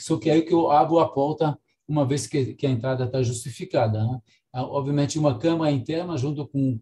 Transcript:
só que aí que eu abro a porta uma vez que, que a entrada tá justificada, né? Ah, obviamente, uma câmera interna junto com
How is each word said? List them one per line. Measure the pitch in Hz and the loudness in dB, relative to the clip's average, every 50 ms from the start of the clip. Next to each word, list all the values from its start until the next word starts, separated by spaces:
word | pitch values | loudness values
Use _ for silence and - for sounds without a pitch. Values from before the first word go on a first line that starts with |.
só | - - 160 | -6 -4 -4
que | 156 - 160 | 0 2 2
aí | 151 165 | 2 2
que | 160 - | 4 4
eu | 175 165 165 143 | 2 2 4 4
abro | 147 151 160 151 165 165 | 4 4 4 4 4 4
a | 151 - | 2 2
porta | - 139 139 151 151 - 160 147 139 - _ _ _ _ _ | 0 0 -2 0 0 0 0 -2 -2 -4 _ _ _ _ _
uma | - 151 147 139 | -2 0 0 2
vez | 127 143 139 - | 2 0 -2 -2
que, | - - 143 127 110 - | -2 -2 -2 -2 -2 -2
que | - 147 | -2 0
a | 135 | 0
entrada | 127 113 120 131 131 127 127 | 0 0 0 -2 -2 -2 -2
tá | 113 127 131 | -2 0 0
justificada, | 127 117 123 - - 127 - - 175 - - 139 120 110 107 107 110 | 0 0 -2 -4 -8 -10 -10 -12 -8 -2 0 0 2 2 0 0 0
né? | 120 131 123 - _ _ _ _ _ | -2 -2 -6 -10 _ _ _ _ _
Ah, | - 127 127 | -8 -8 -6
obviamente, | - - 139 131 143 143 143 143 135 - | -4 -4 -4 -2 0 0 0 0 0 0
uma | 156 151 147 120 113 | 0 0 0 0 2
câmera | 165 165 165 160 160 151 | 0 0 0 2 2 0
interna | 143 127 110 - 156 165 175 180 165 | 0 0 -2 -4 -4 -4 -4 -4 -4
junto | 127 131 151 147 147 139 - | -4 -4 -4 -4 -6 -8 -4
com | - 139 135 131 120 113 | -2 0 0 0 -2 -2